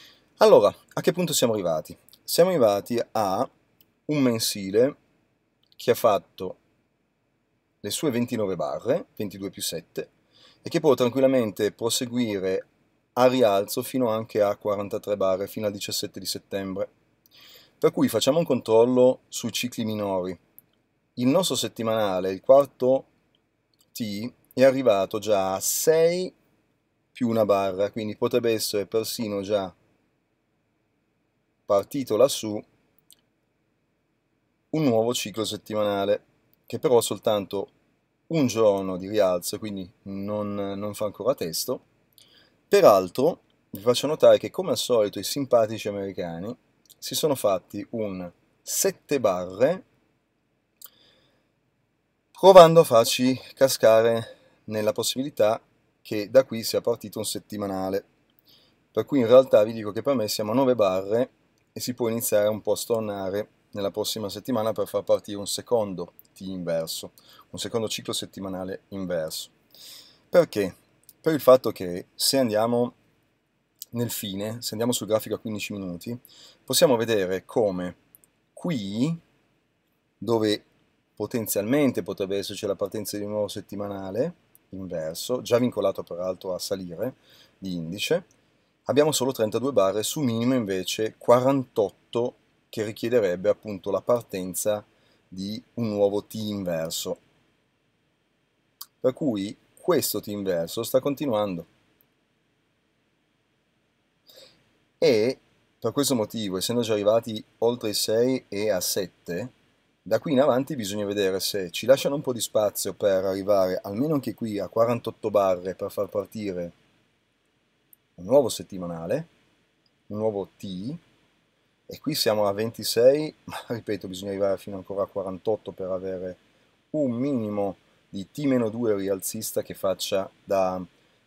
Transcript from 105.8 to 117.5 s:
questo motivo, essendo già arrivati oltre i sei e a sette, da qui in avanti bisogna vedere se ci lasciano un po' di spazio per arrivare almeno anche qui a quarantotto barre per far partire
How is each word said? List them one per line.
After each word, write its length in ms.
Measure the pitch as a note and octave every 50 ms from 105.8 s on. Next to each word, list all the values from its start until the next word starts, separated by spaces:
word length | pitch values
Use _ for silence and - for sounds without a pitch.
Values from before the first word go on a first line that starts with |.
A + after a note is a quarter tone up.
| - A2+ -
questo 220 | D3 C#3 B2 C3+
motivo, 420 | A2+ G#2+ - - A2+ G#2 G2 F2+
essendo 240 | F#2 - - A#2 A#2+
già 120 | A#2 G#2+ A2
arrivati 500 | G#2 G2+ G#2 A2 A#2 - A#2 A2 G#2+ - _ _ -
oltre 300 | A2 A#2 A#2+ A#2+ A#2+ G#2+
i 40 | G#2
sei 520 | - - - G#2+ A2+ B2 C3 C3 B2+ - -
e 200 | G2+ G2 G#2+ G#2+
a 120 | G2 F2+
sette, 720 | - - - G#2+ F#2+ E2+ _ _ - - E2+ F2+ B2 C3 _ _ _ _ _ _ _ _ _ _
da 180 | - F2+ A2 A#2
qui 120 | - E3+ C#3+
in 80 | B2+
avanti 340 | C#3+ C#3+ A#2+ B2+ C#3 - D#3+
bisogna 300 | B2+ G#2 F#2+ G2+ G#2+ G#2
vedere 340 | G2 G2+ G#2 G2 F#2+ F#2+ F#2+
se 300 | - - - G2+ F#2 E2+
ci 160 | - - A2+
lasciano 300 | A#2 C3+ C3 - E3+ C#3
un 60 | D3+
po' 120 | C#3 C3+ A#2+
di 80 | A2+
spazio 520 | - - - A2 G#2+ G2+ - - - G2+ F#2
per 300 | - G#2+ G2+ F#2+ F#2+ F#2+
arrivare 560 | G2 F#2+ G2 F#2+ G2+ G#2 G2 F#2+ F#2 F#2 -
almeno 340 | - G2+ G2+ A2 C#3 D#3+ D#3
anche 180 | C#3 - A#2+ F#2+
qui 260 | - A#2 A2 G#2 G2
a 80 | F#2
quarantotto 640 | - - A2+ A#2 A#2 A#2+ A2+ - A2+ - _ - G#2+
barre 460 | G2+ G2+ G2 F#2+ F#2 F2 F2+ F#2+ F2
per 160 | - G2+ G2
far 180 | - G#2+ G2+ F#2
partire 640 | - G#2 F#2+ - - A2+ G#2 G2 F2+ F2+ F2 E2+ - _ _ _ _ _ _ _ _ _ _ _ _ _ _ _